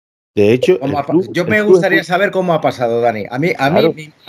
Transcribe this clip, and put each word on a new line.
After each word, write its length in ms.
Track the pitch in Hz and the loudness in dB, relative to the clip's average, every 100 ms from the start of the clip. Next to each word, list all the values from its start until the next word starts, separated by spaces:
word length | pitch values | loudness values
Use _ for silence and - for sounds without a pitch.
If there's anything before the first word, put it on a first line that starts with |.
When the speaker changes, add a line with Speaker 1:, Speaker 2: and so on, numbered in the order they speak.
| _ _ _ - | _ _ _ 0
Speaker 1:
De 160 | 101 | 2
hecho, 280 | 123 147 180 | 2 2 0
Speaker 2:
¿Cómo 140 | 139 | -2
Speaker 1:
el 40 | 147 | -4
Speaker 2:
ha 60 | |
pa-, 80 | - | -2
Speaker 1:
club, 140 | 160 - | -2 -2
Speaker 2:
yo 120 | 165 | -4
Speaker 1:
el 60 | 175 | -2
Speaker 2:
me 80 | 214 | 0
Speaker 1:
club 100 | 208 | 4
Speaker 2:
gustaría 300 | 185 185 190 | 4 4 0
Speaker 1:
escucha 140 | 170 | 0
Speaker 2:
saber 180 | 180 196 | -2 0
cómo 220 | 185 180 | -2 0
ha 80 | 156 | 0
pasado, 400 | - 123 120 117 | -2 -2 -2 0
Dani. 240 | 120 110 98 | 0 -2 -6
A 80 | 127 | -4
mí, 120 | 170 - | -4 -2
a 120 | 139 | 0
mí, 100 | 160 | 2
Speaker 1:
Claro, 140 | 165 | 2
Speaker 2:
mi, 120 | 147 151 | -2 -12
mi 60 | - | -20